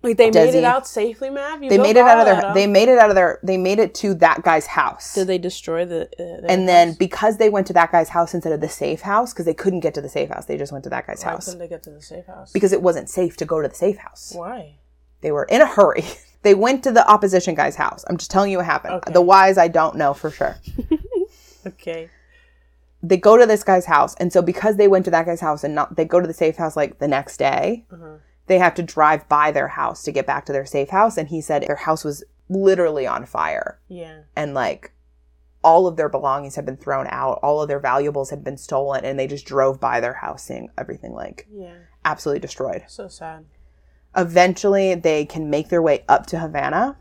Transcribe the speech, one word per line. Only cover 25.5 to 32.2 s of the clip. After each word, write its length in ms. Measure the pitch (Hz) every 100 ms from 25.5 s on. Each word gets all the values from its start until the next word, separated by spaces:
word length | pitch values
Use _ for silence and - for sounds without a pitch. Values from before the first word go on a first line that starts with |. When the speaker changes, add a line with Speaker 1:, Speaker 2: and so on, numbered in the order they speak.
| 151
Speaker 2:
and 100 | 147
not, 220 | 147 - 165
they 80 |
go 160 | 160 175
to 60 | 175
the 80 |
safe 220 | 165 160 160
house, 200 | 160 151
like, 220 | 147 -
the 100 | 147
next 300 | 135 139 -
day, 480 | 135 135 147 233 _
Speaker 1:
Uh-huh. 260 | 170 160 156 _ _ _
Speaker 2:
they 120 | 185
have 160 | 180
to 80 | 165
drive 460 | 170 - 151 156 -
by 220 | 147 151
their 160 | 147 135
house 340 | - 143 -
to 80 | -
get 140 | 143 135
back 180 | 135 -
to 60 |
their 140 | 139 135
safe 240 | 143 139
house. 260 | 190 220 214
And 120 | 151
he 120 | 160
said 220 | - 147
their 140 | - 147
house 280 | - 160
was 180 | 156 147